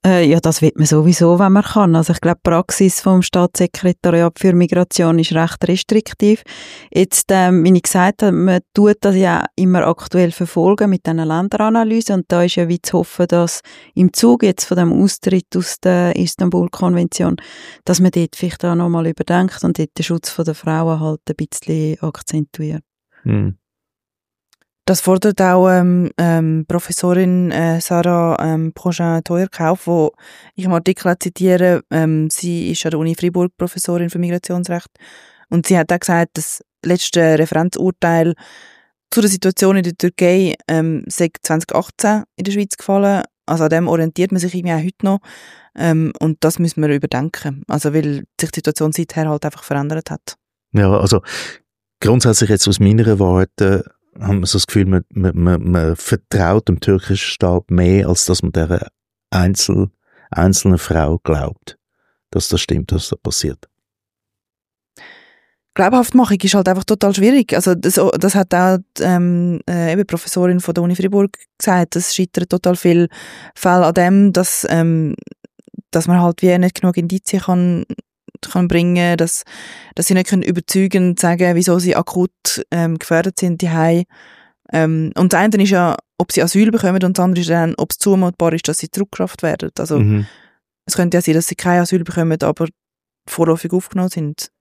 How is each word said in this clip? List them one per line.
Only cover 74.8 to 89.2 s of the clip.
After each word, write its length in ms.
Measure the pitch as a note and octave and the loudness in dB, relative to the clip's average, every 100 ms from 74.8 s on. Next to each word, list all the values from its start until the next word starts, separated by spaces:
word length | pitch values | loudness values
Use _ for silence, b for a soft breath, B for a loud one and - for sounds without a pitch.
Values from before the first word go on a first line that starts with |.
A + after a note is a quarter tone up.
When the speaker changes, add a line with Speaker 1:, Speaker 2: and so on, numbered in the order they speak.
| E3 D#3+ D#3 - - - _ _ _ - _ | 2 0 0 -6 -12 -20 _ _ _ -20 _
Speaker 3:
dass 160 | E3+ E3 | -4 2
man 120 | F3+ | 2
halt 220 | F3 E3+ | 2 2
wie 160 | F#3 F3+ | 2 4
nicht 240 | F3+ - | 2 0
genug 160 | F#3 F3 | -2 -2
Indizien 460 | E3+ F#3 - G3 | -4 -6 -4 -4
kann, 420 | - F3+ F3+ F3 - - - _ - - | 0 0 2 0 -4 -14 -16 _ -20 -20
kann 240 | - F3+ F3 | -6 -2 0
bringen, 500 | F3 F3 F3 F3 E3+ | 2 2 2 0 0
dass, 260 | E3 - - B B B B | -2 -4 -10 B B B B
dass 140 | - E3 | -6 0
sie 80 | F#3 | 0
nicht 120 | F#3 | 0
können 140 | F#3+ | -2
überzeugend 760 | - F3 - F#3+ F#3+ F#3+ F3+ F3 | 0 -4 -2 -2 0 2 0 0
sagen, 360 | F3 F3 F3+ E3+ | 0 2 2 2
wieso 220 | F3+ F3+ | 2 2
sie 180 | F3+ - | 2 -2
akut, 360 | F3 F3+ F3+ _ - - - | -2 -2 -2 _ -8 -8 -6
ähm, 260 | E3+ E3 D#3+ | -4 -2 -4
gefährdet 420 | - E3 F#3 - | -2 0 0 -2
sind, 220 | F3+ E3+ | -4 -2
die 80 | F3+ | -2
Hei. 360 | D#3+ E3 E3+ F3+ b b b b b _ | 0 2 2 -2 b b b b b _
Ähm, 380 | D#3+ D#3+ D#3+ D#3+ - | -2 0 0 -2 0
und 160 | F3+ | 2
das 100 | F3+ | 4
eine 200 | G#3 G#3 | 2 2
ist 80 | G3 | 2
ja, 260 | F#3+ E3+ - _ _ | 2 0 -2 _ _
ob 140 | F3+ | -4
sie 100 | - | -2
Asyl 300 | E3+ F#3+ G#3+ | 0 2 2
bekommen 320 | A3 F#3+ F#3 | 2 0 0
und 160 | F#3 F#3 | 0 0
das 40 | |
andere 180 | F3+ F3 | 0 0
ist 100 | E3+ | 0
dann, 240 | E3+ E3 - | 0 0 -2
ob 140 | - | -6
es 80 | - | -2
zumutbar 520 | - F#3+ F3+ F3+ E3+ | 0 2 0 0 -2
ist, 140 | E3 - | -2 -4
dass 120 | E3 | -6
sie 100 | D#3 | -8
zurückgeschafft 540 | - G3 - | -8 -8 -6